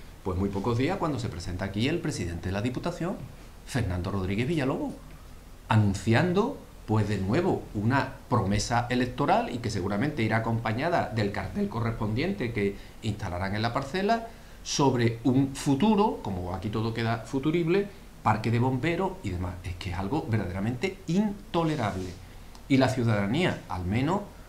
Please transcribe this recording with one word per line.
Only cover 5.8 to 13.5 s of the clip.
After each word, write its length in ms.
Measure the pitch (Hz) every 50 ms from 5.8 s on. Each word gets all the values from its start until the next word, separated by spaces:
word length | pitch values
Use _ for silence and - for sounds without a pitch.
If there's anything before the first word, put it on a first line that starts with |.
| 104 101 92 - - 113 113 131 165 180 175 196 226 269 285 - - - - - -
pues 220 | - 107 110 101 98
de 100 | 104 95
nuevo, 460 | 95 92 113 165 180 185 123 - - - -
una 400 | 107 101 117 135 139 - - - - - -
promesa 580 | 127 107 92 95 101 110 - - 123 117 117 -
electoral 640 | 127 123 127 123 - - 143 151 185 226 240 240 -
y 60 | 120
que 120 | - 101
seguramente 520 | 90 98 87 98 104 101 120 151 151 - 110
irá 160 | 107 110 113
acompañada 720 | 117 117 117 110 - 117 110 117 147 175 175 139 101 - 113
del 200 | 113 107 98 92
cartel 360 | 98 90 - - - 101 101
correspondiente 840 | 104 113 113 113 110 - 113 101 107 110 156 180 196 - 127 117 117
que 240 | 107 101 101 98 - - - - - -
instalarán 540 | 110 92 - 107 92 87 90 95 95